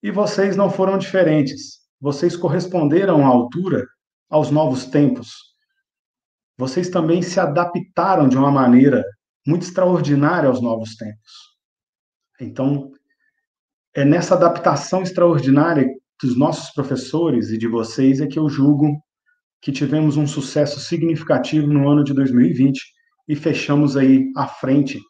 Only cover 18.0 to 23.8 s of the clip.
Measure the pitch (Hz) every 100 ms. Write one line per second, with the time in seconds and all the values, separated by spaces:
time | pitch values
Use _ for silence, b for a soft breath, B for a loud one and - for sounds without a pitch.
18 | 135 131 151 160 156 135 139 143 151 147
19 | _ _ _ _ _ _ - 131 139 151
20 | 156 143 143 147 131 156 147 - - 170
21 | 165 160 - 139 - 156 147 147 139 147
22 | 139 135 135 123 147 123 135 135 - _
23 | _ _ - 147 165 139 - 143